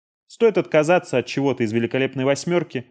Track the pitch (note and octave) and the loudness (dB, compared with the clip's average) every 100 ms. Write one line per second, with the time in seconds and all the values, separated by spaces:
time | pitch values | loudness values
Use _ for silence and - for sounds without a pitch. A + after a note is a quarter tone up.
0 | _ _ _ - A3+ F#3 E3 D#3 D3+ F3+ | _ _ _ 0 2 2 2 2 4 2
1 | - C3 - - C#3 B2 A2+ A2+ A#2 C3 | 2 -2 -2 -2 -2 0 -2 -2 -2 -2
2 | C3 C3+ C3 C#3 - F3 E3+ B2+ - | -2 0 0 0 0 -2 -2 -6 -10